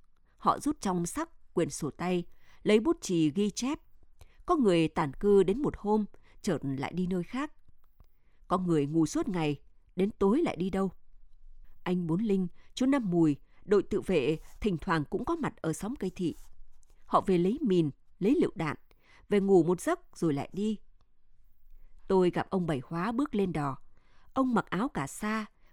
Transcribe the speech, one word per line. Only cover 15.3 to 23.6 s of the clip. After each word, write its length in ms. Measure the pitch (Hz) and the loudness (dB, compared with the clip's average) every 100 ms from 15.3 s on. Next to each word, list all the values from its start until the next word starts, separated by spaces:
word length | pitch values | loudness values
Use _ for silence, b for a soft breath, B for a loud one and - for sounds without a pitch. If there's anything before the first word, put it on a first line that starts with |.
| 339 | -2
mặt 200 | 208 - | -4 -4
ở 160 | 160 | -6
xóm 240 | 156 196 277 | -6 -6 -6
Cây 140 | 185 | -8
Thị. 260 | - 170 - - - - - - - - | -4 -6 -6 -14 -16 -16 -16 -20 -20 0
Họ 140 | 180 - | 0 2
về 120 | 185 | 2
lấy 200 | 175 269 | 2 2
mìn, 280 | 277 180 156 - - - | 2 2 2 -2 -16 -2
lấy 160 | 190 320 | 2 4
lựu 100 | 220 | 2
đạn, 220 | - 156 - - b b b b | 0 -6 -6 -12 b b b b
về 120 | 202 | 2
ngủ 240 | 196 190 | 6 6
một 160 | 160 175 | 6 2
giấc 200 | - 349 - | 0 -4 -6
rồi 200 | - 170 | -2 0
lại 160 | 139 - | 0 -4
đi. 260 | 170 208 214 - - _ - - - - - - - - - - | -4 -4 -4 -10 -20 _ -20 -20 -20 -20 -20 -20 -20 -20 -12 0
Tôi 220 | 190 180 | 2 4
gặp 200 | 170 - | 0 -2
ông 160 | 196 170 | -2 -2
Bảy 140 | 143 | -4
Hóa 280 | - 165 190 | -4 -6 -4
bước 220 | 240 294 | -4 -4
lên 180 | 208 190 | -2 -2
đò. 260 | 156 | -2